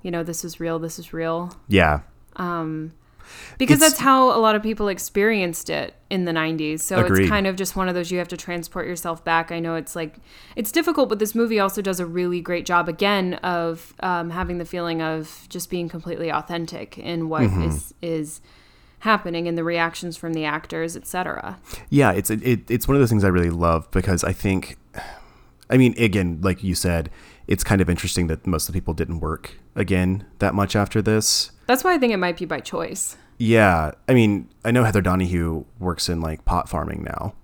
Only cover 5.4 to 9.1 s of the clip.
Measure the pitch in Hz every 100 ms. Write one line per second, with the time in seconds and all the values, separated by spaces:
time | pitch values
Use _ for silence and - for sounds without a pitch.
5.4 | 175 165 - 156 - - _ 190 175 165
6.4 | 160 160 151 160 - 185 180 190 190 208
7.4 | 196 185 185 196 185 180 170 180 175 175
8.4 | - 175 165 190 170 175 170